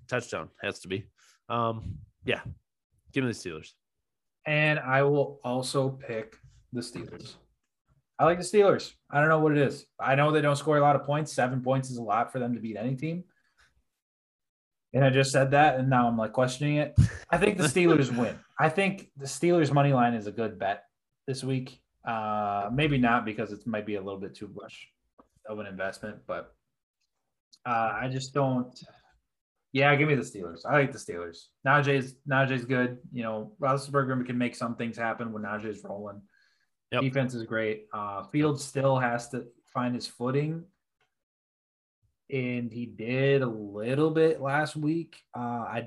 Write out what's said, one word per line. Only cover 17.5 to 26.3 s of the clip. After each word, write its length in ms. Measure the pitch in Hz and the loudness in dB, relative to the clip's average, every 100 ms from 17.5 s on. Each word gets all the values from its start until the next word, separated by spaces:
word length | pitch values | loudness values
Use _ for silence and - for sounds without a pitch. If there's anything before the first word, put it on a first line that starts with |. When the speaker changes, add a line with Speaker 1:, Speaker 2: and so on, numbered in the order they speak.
| 180 | 2
Speaker 2:
the 60 | |
Steelers 520 | 151 180 170 156 123 120 | 2 4 6 6 4 0
Speaker 1:
<laughs> 0 | |
Speaker 2:
win. 220 | 110 - - - | -2 -4 -12 0
I 120 | 151 | 0
think 400 | 190 196 190 - 139 | 2 0 -2 -12 -14
the 80 | 135 | -12
Steelers' 460 | - 175 175 143 | -2 2 4 4
money 200 | 143 143 | 4 4
line 220 | 131 120 | 4 2
is 120 | 117 104 | 0 -6
a 60 | |
good 260 | 101 110 95 | -6 -6 -4
bet 260 | 113 - - _ _ _ - | -4 -4 -10 _ _ _ -10
this 180 | 131 | -6
week. 380 | 131 131 127 - _ _ - | -4 -4 -6 -14 _ _ -8
Uh, 640 | 113 107 107 104 101 101 | -6 -4 -2 -2 -2 -2
maybe 240 | 127 151 139 | 0 2 2
not 280 | 120 120 | 4 2
because 280 | 110 107 107 | 0 -6 -6
it 140 | 104 120 | -8 -6
might 180 | 107 | -6
be 120 | 104 101 | -4 -6
a 40 | |
little 200 | 98 98 | -6 -8
bit 120 | 95 | -10
too 160 | - 101 | -14 -16
much 340 | 98 95 - - _ _ _ _ _ - | -16 -18 -20 -20 _ _ _ _ _ -12
of 100 | 107 | -10
an 80 | 98 | -10
investment, 520 | 95 98 - 107 104 | -8 -8 -8 -12 -12
but, 280 | - | -8